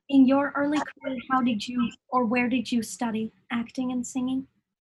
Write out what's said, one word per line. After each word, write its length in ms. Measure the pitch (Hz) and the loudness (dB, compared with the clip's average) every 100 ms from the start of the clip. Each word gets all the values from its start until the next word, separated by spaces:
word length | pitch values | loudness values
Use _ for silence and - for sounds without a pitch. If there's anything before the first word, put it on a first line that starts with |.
| - | 2
in 180 | 277 254 | 6 8
your 260 | 277 285 285 | 6 2 -2
early 220 | 285 302 | 0 0
career, 400 | - - 269 254 - | -2 -8 -8 -8 -2
how 120 | 262 | 0
did 260 | 240 208 247 | 2 0 -4
you, 220 | 247 226 - _ | -2 -4 -4 _
or 160 | 254 | -2
where 240 | 240 247 247 | 2 2 2
did 240 | 254 208 | 0 0
you 100 | 240 | -2
study 500 | 220 - 233 220 220 - _ | -4 -6 -4 -4 -6 -10 _
acting 400 | 240 233 - 254 | -8 -6 -6 -4
and 140 | 254 240 | -4 -6
singing? 400 | 254 254 262 269 _ _ _ | -6 -4 -4 -6 _ _ _